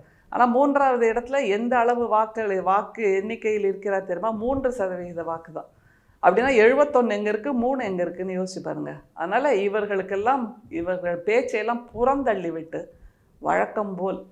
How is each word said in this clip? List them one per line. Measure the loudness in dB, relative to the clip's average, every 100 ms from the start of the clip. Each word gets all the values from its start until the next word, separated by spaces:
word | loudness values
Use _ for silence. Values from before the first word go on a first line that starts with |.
| -16 _ _
ஆனா | 2 4
மூன்றாவது | 4 4 4 2 2 2
இடத்துல | 0 -2 -2 0
எந்த | 0 2 2
அளவு | 2 2 2 2
வாக்களி-, | 0 -2 -2 0
வாக்கு | 2 2 0 -2 0 2
எண்ணிக்கையில் | -2 -4 -2 0
இருக்கிறார் | 0 -2 -2 -2 -2
தெரியுமா? | -4 -2
மூன்று | -2 -2 -2 -2
சதவிகித | -2 -4 -4 -8 -8
வாக்கு | -6 -8 -8
தான். | -14 -14 _ _ _ _ _
அப்படின்னா | 4 4 4
எழுபத்தொன்னு | 6 6 6 4 4 2
எங்க | 0 -2
இருக்கு, | -2 -2
மூணு | 0 0 0 -2
எங்க | -2
இருக்குன்னு | -4 -4 -6 -4
யோசிச்சு | -6 -6
பாருங்க. | -8 -8 -8 -12 -16
அதனால | -10 -2 0 2 2
இவர்களுக்கெல்லாம், | 0 -2 -2 -4 -4 -2 0 0 -2 -10 -10
இவர்கள் | -6 -4 -4 -4 -4 0
பேச்சையெல்லாம் | 0 0 -2 -2 -4 -6
புறந்தள்ளி | -2 0 2 0 -2 -4
விட்டு | -6 -8 -10 -12 -18 -20 _ _ _
வழக்கம் | -2 0 0 -4 -6 -4
போல் | -4 -6 -10